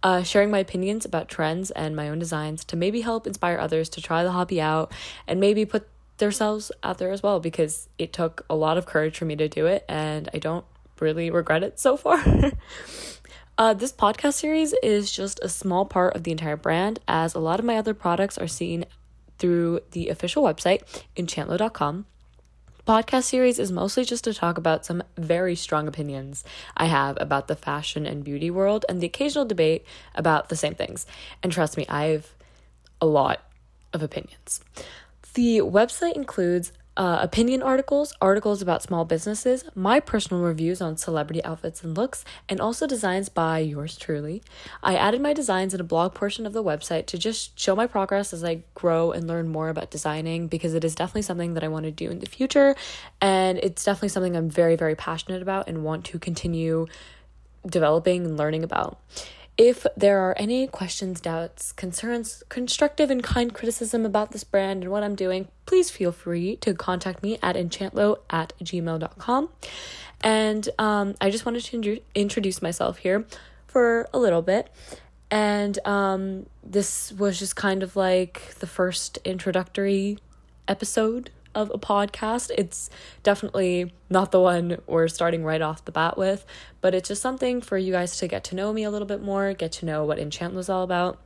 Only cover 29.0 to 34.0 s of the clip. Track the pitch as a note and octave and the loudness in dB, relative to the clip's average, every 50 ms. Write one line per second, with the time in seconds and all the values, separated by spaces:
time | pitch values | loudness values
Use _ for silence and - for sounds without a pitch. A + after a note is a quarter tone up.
29 | F3 E3+ - - C#4 D4 C#4 D4 C#4 A#3 G#3 E3+ D#3+ D#3 D#3+ E3 - - - - | -2 -4 -2 0 -2 0 2 0 2 4 6 6 6 6 4 2 0 -10 -20 -20
30 | - - - - D#3+ E3 D#3 D3+ - - - D#3+ - D3 E3 - - - - - | -20 -12 -6 0 4 4 4 4 2 0 -4 -2 -2 -2 -2 -2 -6 -6 -6 -10
31 | - - - - - - - - - F#3 E3+ E3+ E3 D3+ - - C#3 - - D3 | -10 -12 -14 -20 -18 -20 -18 -6 -4 -2 2 2 2 0 0 -4 -4 -4 -2 -2
32 | D3 D#3 D#3+ D3+ D3+ - - - - - - - - _ _ _ _ - _ _ | 0 0 0 0 -2 -8 -20 -20 -20 -20 -20 -20 -20 _ _ _ _ -20 _ _
33 | - D#3+ D3+ D3 C3 C#3 C#3 - - - - _ _ _ _ _ _ - - E3 | 2 4 6 6 4 4 2 -2 -6 -16 -20 _ _ _ _ _ _ -8 -6 -4